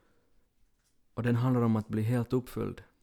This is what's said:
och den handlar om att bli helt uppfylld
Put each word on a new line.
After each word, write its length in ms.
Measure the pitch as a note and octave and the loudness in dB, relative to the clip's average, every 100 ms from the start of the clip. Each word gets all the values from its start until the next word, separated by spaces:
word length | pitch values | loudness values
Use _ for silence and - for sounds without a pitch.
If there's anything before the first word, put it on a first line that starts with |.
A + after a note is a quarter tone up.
| _ _ _ _ _ _ _ _ _ _ _ | _ _ _ _ _ _ _ _ _ _ _
och 80 | - | -4
den 140 | A#2 A#2+ | 0 2
handlar 260 | B2+ B2 | 2 2
om 140 | A#2 A2 | 2 2
att 120 | G#2 | 0
bli 140 | G#2+ | -2
helt 300 | A2 B2 A#2 | 0 0 0
uppfylld 500 | B2+ B2 A2+ G2+ - - _ | -2 -2 -6 -6 -8 -18 _